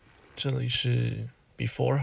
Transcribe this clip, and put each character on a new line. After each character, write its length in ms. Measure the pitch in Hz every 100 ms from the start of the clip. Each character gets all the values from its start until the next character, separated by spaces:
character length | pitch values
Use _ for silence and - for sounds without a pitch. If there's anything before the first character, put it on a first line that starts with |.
| - - - -
这 160 | 139
里 180 | 127 123
是 580 | - 123 - 117 107 117 - _ -
Before 420 | 113 - 127 139